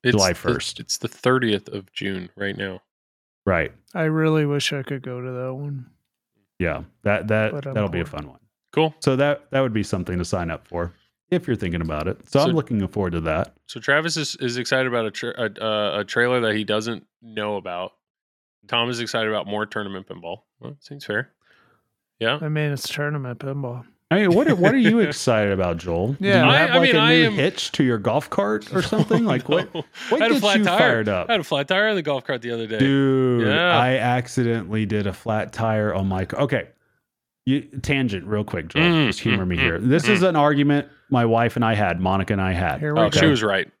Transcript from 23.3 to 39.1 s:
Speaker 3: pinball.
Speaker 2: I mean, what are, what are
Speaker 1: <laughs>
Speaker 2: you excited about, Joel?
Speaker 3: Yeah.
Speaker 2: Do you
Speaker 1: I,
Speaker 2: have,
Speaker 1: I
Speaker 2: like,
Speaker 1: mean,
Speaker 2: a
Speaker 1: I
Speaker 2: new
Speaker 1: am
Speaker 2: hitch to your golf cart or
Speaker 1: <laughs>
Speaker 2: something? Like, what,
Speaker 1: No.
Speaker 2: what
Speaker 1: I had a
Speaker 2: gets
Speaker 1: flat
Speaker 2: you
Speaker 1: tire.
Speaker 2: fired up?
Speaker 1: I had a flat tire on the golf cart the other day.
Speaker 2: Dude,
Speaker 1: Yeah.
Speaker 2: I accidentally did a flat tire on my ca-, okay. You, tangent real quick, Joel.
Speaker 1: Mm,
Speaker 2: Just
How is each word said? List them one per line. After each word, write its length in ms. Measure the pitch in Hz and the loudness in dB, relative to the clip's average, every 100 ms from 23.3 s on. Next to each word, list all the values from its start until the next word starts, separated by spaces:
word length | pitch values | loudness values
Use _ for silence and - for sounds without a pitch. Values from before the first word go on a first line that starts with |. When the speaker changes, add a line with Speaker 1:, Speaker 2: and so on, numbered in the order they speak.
| 120 | -10
Speaker 3:
pinball. 460 | 139 139 131 123 - _ _ | -10 -8 -8 -10 -16 _ _
Speaker 2:
I 120 | 180 | 2
mean, 140 | 202 175 | 4 4
what 100 | 311 | 4
are, 60 | |
what 180 | 208 185 | 4 4
are 60 | 262 | 4
Speaker 1:
<laughs> 0 | |
Speaker 2:
you 220 | 226 233 | 4 4
excited 520 | 175 - - 113 101 | 2 0 0 2 2
about, 260 | 95 90 82 | 0 0 -2
Joel? 380 | 90 85 101 139 | -2 -2 -2 -2
Speaker 3:
Yeah. 220 | 196 190 | 2 6
Speaker 2:
Do 40 | 151 | 6
you 40 | |
Speaker 1:
I, 40 | 143 | 6
Speaker 2:
have, 120 | 160 | 4
Speaker 1:
I 80 | 175 | 4
Speaker 2:
like, 140 | - | 4
Speaker 1:
mean, 40 | - | 4
Speaker 2:
a 80 | |
Speaker 1:
I 100 | - 247 | 6 6
Speaker 2:
new 80 | 233 | 4
Speaker 1:
am 60 | |
Speaker 2:
hitch 400 | 202 147 - - | 4 0 0 -8
to 100 | - | 0
your 160 | 135 113 | 2 2
golf 320 | 101 123 - | 0 0 0
cart 420 | - 202 214 - | -2 0 -2 -2
or 80 | 190 | -4
Speaker 1:
<laughs> 0 | |
Speaker 2:
something? 420 | - 214 - 226 | 0 0 2 2
Like, 240 | 226 127 - | 2 0 2
what, 240 | 160 185 | 0 0
Speaker 1:
No. 80 | 170 - - - | -10 -12 -14 -2
Speaker 2:
what 100 | 262 | 2
Speaker 1:
I 40 | |
had 60 | - | 2
a 40 | |
Speaker 2:
gets 60 | 285 | 2
Speaker 1:
flat 180 | 208 196 | 4 4
Speaker 2:
you 60 | |
Speaker 1:
tire. 140 | 196 185 | 4 4
Speaker 2:
fired 300 | 143 117 107 | 4 2 0
up? 200 | 95 85 | -2 0
Speaker 1:
I 40 | |
had 80 | 208 | -2
a 40 | |
flat 220 | 151 143 139 | 0 -4 0
tire 220 | 185 214 | 0 2
on 80 | 208 | 0
the 60 | |
golf 220 | 151 135 | -2 -4
cart 160 | - 127 | -4 -6
the 100 | 120 | -4
other 140 | 117 110 | -6 -4
day. 100 | 110 | 0
Speaker 2:
Dude, 720 | 135 139 135 131 131 120 117 | 2 4 4 4 2 2 2
Speaker 1:
Yeah. 280 | 147 175 165 | 2 4 4
Speaker 2:
I 180 | 127 127 | 4 2
accidentally 880 | 120 127 123 - 117 117 90 110 107 | 0 0 -2 -2 0 -2 -2 -2 0
did 220 | 104 101 | 0 -2
a 40 | |
flat 400 | 92 117 107 95 | -6 -4 -4 -4
tire 400 | - 113 110 107 | -4 -2 0 0
on 140 | 90 95 | 0 -2
my 180 | 92 | -2
ca-, 120 | 95 - | -4 -2
okay. 300 | 143 127 - _ _ _ _ _ _ _ - | -2 -2 -4 _ _ _ _ _ _ _ -2
You, 160 | 139 | -2
tangent 640 | - 135 - 139 123 98 90 | -2 -10 -2 0 0 -2 -4
real 180 | 104 | -4
quick, 240 | 104 90 80 | -2 -6 -4
Joel. 140 | 151 | 2
Speaker 1:
Mm, 240 | 170 165 | 2 4
Speaker 2:
Just 120 | 135 | 2